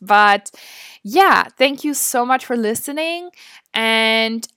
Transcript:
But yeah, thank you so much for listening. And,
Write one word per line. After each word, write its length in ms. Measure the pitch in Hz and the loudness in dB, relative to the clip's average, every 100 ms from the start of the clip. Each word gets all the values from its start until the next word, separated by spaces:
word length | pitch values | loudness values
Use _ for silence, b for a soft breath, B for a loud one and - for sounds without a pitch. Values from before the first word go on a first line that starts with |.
But 480 | 190 208 208 202 - B B B B B | 2 4 4 2 -2 B B B B B
yeah, 420 | 202 302 381 240 - - | -4 2 4 4 0 -2
thank 260 | 277 277 | -2 -2
you 120 | 302 | -6
so 320 | 277 - 247 240 | -4 -4 -2 0
much 180 | 262 | -2
for 120 | - 240 | -2 -4
listening. 720 | 214 233 - 294 320 339 359 B B B _ | -2 -4 -8 -6 -6 -8 -12 B B B _
And, 720 | 220 226 226 220 226 226 226 - | -2 0 2 2 0 -2 -4 -10